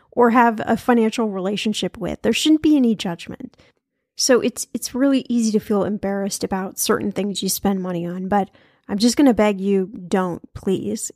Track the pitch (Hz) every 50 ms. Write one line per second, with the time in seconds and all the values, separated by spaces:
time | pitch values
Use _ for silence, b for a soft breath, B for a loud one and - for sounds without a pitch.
0 | b b b - 240 233 220 254 233 233 220 214 - - 226 - - - 240 240
1 | 220 220 - - 233 214 190 190 180 190 208 190 - 220 208 - - 180 - 226
2 | 175 156 - - - 226 233 - - 311 311 302 311 311 302 285 254 233 214 -
3 | - 190 170 - - - 185 - - - _ b b b b b b _ _ _
4 | _ _ _ - - - 254 226 - 240 - - - _ - 233 - - - 247
5 | 269 277 269 254 - - 240 240 226 220 208 214 - - 214 202 185 - 208 180
6 | - 196 196 196 196 202 - - - - 196 185 190 208 - - - - 208 -
7 | 180 208 - - 190 208 190 - - 190 - - - 196 202 190 185 185 180 170
8 | 170 170 175 185 185 185 202 202 190 - b b b b b b b b 202 196
9 | 220 240 226 - 294 269 220 190 214 208 202 185 190 202 196 190 185 180 240 -
10 | 180 170 - 190 185 180 165 - _ - - - - 196 190 - - 202 214 220
11 | - - -